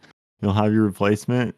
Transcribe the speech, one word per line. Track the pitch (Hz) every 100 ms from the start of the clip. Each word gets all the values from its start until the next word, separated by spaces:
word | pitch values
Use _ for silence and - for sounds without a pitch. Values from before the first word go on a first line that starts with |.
| _ _ _ _
you'll | 104
have | 101 107
your | 110
replacement | 107 92 101 104 - 123 120